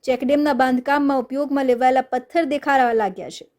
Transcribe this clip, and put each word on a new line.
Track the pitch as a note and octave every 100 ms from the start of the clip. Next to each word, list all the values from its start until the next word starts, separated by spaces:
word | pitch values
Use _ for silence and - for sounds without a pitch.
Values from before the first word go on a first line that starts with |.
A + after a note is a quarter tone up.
ચેકડેમના | - B3+ B3+ D4 D4
બાંધકામમાં | C4 C4 B3+ B3+ C#4+ C#4+ C#4
ઉપયોગમાં | A#3 C4 C#4+ C#4+
લેવાયેલા | C4 A#3+ B3+ B3+
પથ્થર | B3+ B3+ B3+ E4+
દેખાવા | D#4 C#4+ D4 C4+ B3
લાગ્યા | A3+ G#3 F#3+ D3+
છે. | - -